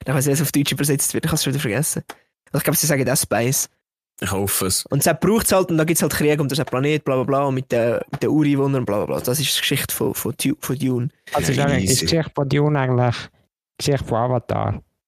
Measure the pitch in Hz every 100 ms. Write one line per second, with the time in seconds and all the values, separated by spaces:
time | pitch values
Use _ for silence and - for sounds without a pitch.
0 | - 135 143 143 143 147 139 135 143 139
1 | - 117 160 160 - 139 143 107 160 -
2 | - - _ _ _ 180 151 143 156 143
3 | 123 143 - 104 120 143 - _ _ _
4 | _ - 98 98 101 - 95 - - 147
5 | 175 160 175 220 - 190 180 160 156 165
6 | 156 - 147 151 139 135 131 127 143 151
7 | 147 131 123 135 143 131 131 123 117 113
8 | - - 120 147 147 139 139 135 117 202
9 | 117 69 - 139 135 - - 139 - -
10 | 110 - 202 - 135 - - 135 131 123
11 | 123 - - 147 160 131 143 139 180 127
12 | 160 165 156 - 135 143 147 147 131 123
13 | 123 117 - _ _ _ _ - - 131
14 | - 113 123 123 - 107 107 101 - _